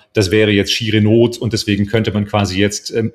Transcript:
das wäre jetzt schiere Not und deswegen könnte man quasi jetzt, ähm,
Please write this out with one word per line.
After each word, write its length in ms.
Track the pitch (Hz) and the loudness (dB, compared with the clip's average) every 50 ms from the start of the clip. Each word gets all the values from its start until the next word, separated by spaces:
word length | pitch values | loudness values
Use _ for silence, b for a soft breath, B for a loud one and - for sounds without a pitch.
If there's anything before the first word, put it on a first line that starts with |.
| b b | b b
das 200 | - 117 104 90 | -2 -2 0 2
wäre 200 | 107 107 107 104 | 2 2 2 4
jetzt 220 | 104 101 98 - - | 2 2 0 0 -2
schiere 260 | - 120 107 104 110 | -6 -4 -2 0 2
Not 380 | 104 107 110 117 117 117 117 - | 2 4 4 4 4 2 0 -2
und 160 | - 110 101 | -6 -4 -4
deswegen 320 | 110 - - 101 98 104 | -4 -2 -2 -2 -2 -2
könnte 260 | 101 - 113 110 - | -2 -2 -2 -2 0
man 140 | 95 104 104 | -2 -4 -4
quasi 340 | 101 - 107 101 95 95 92 | -2 0 0 0 0 0 0
jetzt, 340 | 101 104 101 - - - - | 0 0 -2 -4 -10 -6 -4
ähm, 200 | 117 110 113 - | -4 -4 -4 -6